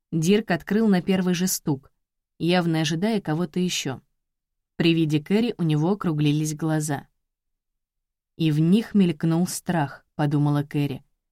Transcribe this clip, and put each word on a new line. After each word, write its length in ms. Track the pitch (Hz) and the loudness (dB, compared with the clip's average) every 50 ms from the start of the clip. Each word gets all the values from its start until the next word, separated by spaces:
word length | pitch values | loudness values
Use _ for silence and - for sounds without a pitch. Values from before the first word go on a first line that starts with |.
| _ _ | _ _
Дирк 400 | - 165 156 180 208 220 226 - | -4 0 2 2 2 2 2 -2
открыл 340 | 175 165 - - 196 220 226 | -4 -4 -4 -2 -2 0 2
на 160 | 214 190 180 | 2 2 2
первый 320 | 180 - 190 185 180 185 180 | 2 0 -2 0 0 0 0
же 140 | 165 185 185 | 0 -2 -2
стук, 420 | - - - 160 143 131 - _ _ _ _ _ _ _ _ _ _ - | -4 -4 -4 -4 -4 -4 -6 _ _ _ _ _ _ _ _ _ _ -4
явно 440 | 160 170 180 180 170 170 160 160 | -2 0 0 2 2 0 0 0
ожидая 380 | 160 147 170 160 196 220 226 165 | 0 -2 -2 -2 -2 -2 -2 -2
кого-то 380 | - - 151 156 175 - - 180 | -2 -4 -4 -2 -4 -4 -4 -4
еще. 420 | 180 175 - - - 147 123 113 - _ _ _ _ _ _ _ _ _ _ _ _ _ _ | -2 -2 -4 -4 -6 -6 -8 -10 -12 _ _ _ _ _ _ _ _ _ _ _ _ _ _
При 180 | - 180 170 170 | 0 2 2 4
виде 260 | 165 165 151 151 147 | 2 2 2 0 -2
Кэрри 340 | 151 - 196 220 233 240 - - | 0 0 0 2 2 0 -2 -2
у 60 | 170 | 0
него 260 | 160 151 147 151 175 | 0 2 2 2 2
округлились 640 | 208 196 - 185 151 147 151 147 147 151 156 156 151 | 0 0 -2 -2 0 2 2 2 2 0 -2 -4 -4
глаза. 540 | 147 160 160 156 156 151 156 143 127 - - _ _ _ _ _ _ _ _ _ _ _ _ _ _ _ _ _ _ _ _ _ _ _ _ _ - | -4 -2 -2 -2 -2 -2 -4 -6 -6 -8 -12 _ _ _ _ _ _ _ _ _ _ _ _ _ _ _ _ _ _ _ _ _ _ _ _ _ -2
«И 120 | 165 156 | -2 0
в 60 | 147 151 | 2 2
них 360 | 160 170 190 233 220 - - | 4 4 4 2 2 2 2
мелькнул 520 | 202 190 175 170 - - 165 165 165 180 | 2 2 2 2 0 0 0 0 0 0
страх», 600 | 170 - - - - 175 165 143 - - - _ _ _ | -2 -4 -6 -4 -4 -2 -2 -2 -4 -6 -12 _ _ _
подумала 480 | - 151 147 151 143 147 147 147 147 | -2 -2 0 2 2 2 2 2 0
Кэрри, 420 | 143 147 - 147 143 135 127 - - _ _ _ _ _ | -2 -2 -2 -4 -2 -4 -6 -10 -14 _ _ _ _ _